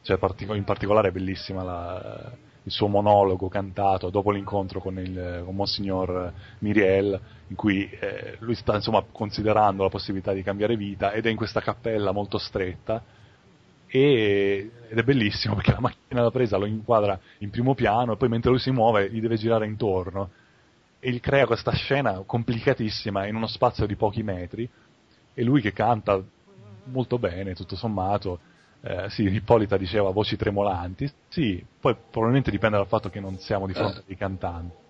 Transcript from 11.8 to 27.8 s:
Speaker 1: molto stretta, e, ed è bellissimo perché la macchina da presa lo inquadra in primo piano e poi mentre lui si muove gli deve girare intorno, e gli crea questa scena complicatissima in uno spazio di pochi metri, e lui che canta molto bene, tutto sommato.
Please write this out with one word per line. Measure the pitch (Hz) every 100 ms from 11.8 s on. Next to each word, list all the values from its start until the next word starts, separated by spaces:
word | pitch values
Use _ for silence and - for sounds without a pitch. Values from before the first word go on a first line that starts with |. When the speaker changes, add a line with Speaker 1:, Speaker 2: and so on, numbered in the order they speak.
| 117 110 101
Speaker 1:
molto | 101 101 107
stretta, | - 110 92 85 - 113 - - - _ _ _ _ _ _
e, | 131 143 127 104 101 98 98 107 - -
ed | 113
è |
bellissimo | 113 139 104 - 110 104
perché | -
la | 120
macchina | 120 - _ 123
da | 117
presa | 127 120 98
lo | 101
inquadra | 110 107 113 104 95 - -
in | 104
primo | 110 127 139
piano | 113 110 123
e | 104
poi | 123
mentre | 117 120
lui | 127
si | 127
muove | 131 113 107 98
gli | 113
deve | 113 113
girare | 110 113 107
intorno, | 107 113 92 90 98 95 _ _ _ _ _ _ _
e | 127
gli | 120
crea | - 139 131
questa | 117 -
scena | - - 139 127 95 95
complicatissima | 120 113 113 139 127 110 - 110 98 101
in | 110
uno | 110
spazio | - - - 104
di | 98
pochi | 107 110
metri, | 107 92 87 104 123 _ _ _ _ _ _
e | -
lui | 120 143
che | 104
canta | 95 113 110 101 98 98 _ _ - 107 104 131
molto | 131 123 123
bene, | 104 90 98
tutto | 90 95
sommato. | 95